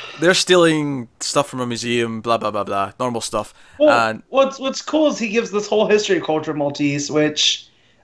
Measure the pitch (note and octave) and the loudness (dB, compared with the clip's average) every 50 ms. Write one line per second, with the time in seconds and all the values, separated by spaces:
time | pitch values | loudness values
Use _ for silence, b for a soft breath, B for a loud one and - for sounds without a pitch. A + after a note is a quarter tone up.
0 | B B B - D#3 F3 F#3 - - - F3+ F3+ E3+ E3 D#3+ D#3 D3 D3 C#3 C3 | B B B 0 2 2 4 4 4 4 6 6 6 6 4 2 0 -2 -4 -6
1 | A#2 A2 _ - - - - D3 C#3 - - B2+ B2 A#2+ A#2 A2 A#2 A#2+ A#2+ A#2+ | -8 -10 _ -12 -8 -4 -2 -2 -2 -2 -4 -6 -6 -6 -6 -4 -4 -2 0 0
2 | A#2 A#2 A2+ A2 G#2+ A#2 A#2 A2 A2+ G#2+ G#2 G#2 G2+ G2+ G2+ G2 G2 G2 - - | 0 -2 -4 -4 -2 0 0 0 0 -2 -4 -4 -4 -2 -2 -2 -2 -2 -4 -4
3 | B2 B2+ A#2+ A2+ - - - G#2+ G#2 - b b b b b - D4 D4+ C#4+ A#3+ | -4 -4 -4 -6 -6 -4 -4 -4 -6 -6 b b b b b 2 4 4 6 4
4 | A2+ A2 A3 - - _ - C4+ C4+ C4+ C4+ - B3 C4+ C4+ - - - - D#4 | 4 2 0 -4 -8 _ 0 2 2 2 0 -4 -6 -6 -6 -8 -6 -2 0 2
5 | D#4 D4 A3 G3 A3+ G#3+ G3 A#3 A3+ - F#3 G#3 G#3 - G#3+ G#3+ G#3+ F3+ G#3 G#3 | 2 2 0 -2 -4 -4 -2 -2 -2 -2 -4 -6 -4 0 0 2 2 4 4 2
6 | G#3 - F#3+ E3 - - D#3 D#3 D#3 D#3+ D3+ D3+ C#3+ C#3+ C#3+ - D3 C#3+ C#3+ D3 | 2 2 0 0 0 0 -2 -2 -2 -4 -4 -2 -2 -2 -2 -2 -2 0 0 -2
7 | C#3+ - - D3+ D3+ D3+ D3+ - - - - b b b b b b b b b | -4 -2 0 2 2 2 0 0 0 0 0 b b b b b b b b b